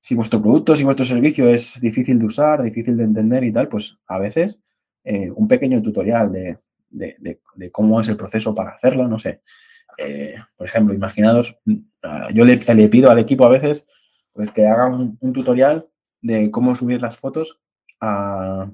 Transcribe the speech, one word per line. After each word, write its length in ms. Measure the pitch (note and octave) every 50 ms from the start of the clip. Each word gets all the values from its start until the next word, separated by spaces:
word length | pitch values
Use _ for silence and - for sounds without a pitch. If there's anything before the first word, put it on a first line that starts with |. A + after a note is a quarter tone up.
si 140 | _ - B2+
vuestro 260 | A#2 A2+ - - A2
producto, 360 | G#2+ G#2 A#2+ D#3 D3+ - D#3
si 80 | D3 C#3
vuestro 200 | C#3 C3+ C3+ C3
servicio 440 | B2 B2+ A#2+ A#2+ D3+ D3 - C3 A#2+
es 300 | A#2+ A#2 A#2 - - B2
difícil 400 | B2 A#2 A2 - B2+ B2+ C3 A#2+
de 60 | A#2
usar, 360 | G#2+ A2 - D3 D3+ D3+ D3 B2+
difícil 340 | A2+ G#2+ A#2 A#2 B2+ B2
de 80 | A2+ A#2
entender 380 | A2 G#2+ G#2+ A2 A2 B2 C3 B2+
y 100 | A#2+ G#2+
tal, 160 | A#2 B2+ -
pues 300 | - G#2 G#2 - _ _ _
a 120 | _ F#2 F#2+
veces, 420 | G2 G#2+ - D#3+ E3+ G3 G#3 _ _ _ _ _ _ _ _ _ _
eh, 260 | - G#2+ G2 F#2+ F2 -
un 140 | - G#2+ G#2+
pequeño 340 | B2+ B2 C#3 C3 B2+ A#2 G#2+
tutorial 500 | A2+ G#2 - - G2+ A#2 A#2 A2 G2+ F#2
de, 260 | F#2 F#2 F2+ E2 _ _ _ _ _ _ _
de, 280 | - - F#2 E2+ - _
de, 220 | - - - _ _ _ _
de 140 | - F#2+ F2+ _
cómo 280 | - G#2+ G#2+ A2 A2+
es 80 | A2 A2
el 80 | G#2+
proceso 380 | G#2+ G2+ F#2 - A2 A2 A#2 G#2+
para 160 | G#2 F#2 F2
hacerlo, 380 | - - - B2+ C3 C3 B2+ B2
no 100 | A2 A2
sé. 240 | - - E2+ _ _ _ _ _ _ _ _ _ _ _ _ -
Eh, 380 | D2 C#2+ C#2+ C#2+ C#2+ - - - - _ _
por 120 | _ - -
ejemplo, 260 | - A2+ A2 G#2 G2
imaginaos, 600 | F#2+ F#2+ F#2+ - - G#2+ A2 A#2 A#2+ A#2+ - - _ _
mm, 120 | A2 G#2+ G#2+ - _ _ _ -
ah, 240 | - - - - - -
yo 120 | A2 A#2
le, 120 | B2 B2
le 320 | A2 - - A#2 A2 G#2+ G#2+
pido 220 | G#2+ B2 C3 C3
al 80 | A#2 A#2
equipo 260 | A2 - C#3 B2+ B2+
a 60 | A#2+
veces, 340 | B2+ C3+ C#3+ D3 D3 D3 _ _ _ _ _ _ _ _ _ _ _
pues, 200 | G#2 G#2 G#2+ -
que 140 | - G#2+
haga 200 | G#2+ A2 A#2 B2
un, 320 | B2+ B2+ B2+ B2+ A#2+ G#2+ -
un 120 | - B2+ B2+
tutorial 560 | C3+ B2+ B2+ B2 B2 C3 C#3 D3+ D#3+ D#3+ _ _ _ _ _ _ _ -
de 280 | A#2 A2+ A2 G#2+ G#2+ G#2+
cómo 240 | B2 B2 B2+ B2+
subir 260 | B2 B2+ A#2+ B2 A#2+ B2
las 140 | A#2 A#2
fotos 440 | _ - C3+ C3+ D#3 D#3+ D#3 - _ _ _ _ _ _ _ _ _
a 680 | - A2 G#2 G2+ G2+ G2+ G2 F#2+ F#2+ F#2+ F#2+ F#2+ F#2+ G2+